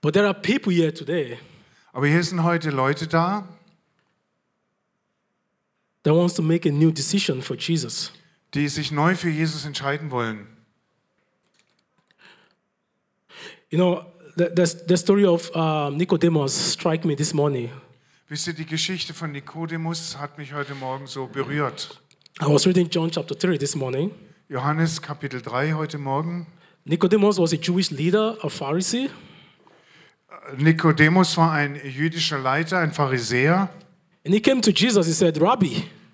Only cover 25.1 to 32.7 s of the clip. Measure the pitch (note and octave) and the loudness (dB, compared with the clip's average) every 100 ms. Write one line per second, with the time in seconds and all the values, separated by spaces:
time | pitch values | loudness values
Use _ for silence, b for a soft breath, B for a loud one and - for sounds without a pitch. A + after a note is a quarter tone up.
25.1 | C#3+ C#3 B2+ A#2 A#2+ D3 D#3 D#3 D3+ C#3 | -10 -8 -8 -6 -2 -2 -2 -4 -6 -4
26.1 | C3+ D#3+ F3 E3 - b b - E3 F#3+ | -2 -2 -6 -10 -18 b b -4 0 4
27.1 | G#3 G3+ F#3+ E3 D#3+ D#3+ F3+ F#3 C3+ D#3+ | 4 4 4 2 0 0 0 0 -2 0
28.1 | G3+ G#3+ A3+ D3+ - C#3 D#3+ F#3 A#3+ C4 | 2 0 -2 -8 -6 -4 -2 -2 -2 -4
29.1 | - B B B B _ b b b b | -10 B B B B _ b b b b
30.1 | b _ - - C3+ D3+ D#3+ E3 D#3 D#3 | b _ -20 -16 2 4 4 4 6 6
31.1 | F3+ F3 - E3 D#3 C#3+ C#3+ C#3 C3 D#3+ | 6 4 4 2 2 -2 -4 -10 -4 -4
32.1 | E3 D#3+ D3 C3 C#3 E3 | -2 -4 -2 0 0 0